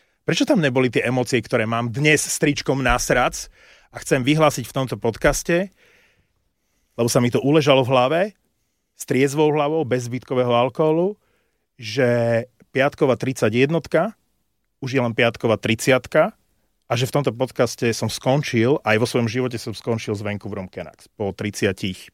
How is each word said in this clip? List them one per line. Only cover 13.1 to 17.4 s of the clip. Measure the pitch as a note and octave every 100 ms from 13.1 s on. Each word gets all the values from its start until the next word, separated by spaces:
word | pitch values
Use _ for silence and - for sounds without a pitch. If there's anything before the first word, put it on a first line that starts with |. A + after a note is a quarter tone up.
| A#2
tridsať | A#2+ C3 A2+ A2+
jednotka | C#3 E3 - D#3+ G3 - _ _ _ _ _ -
už | C3
je | C3
len | B2
piatková | A2 A#2 - A#2+ G#2+
tridsiatka | - A2+ - B2+ - D#3 F3+ - _ _ _ _ -
a |
že | A#2+ C3
v |
tomto | D3 C3
podcaste | A2+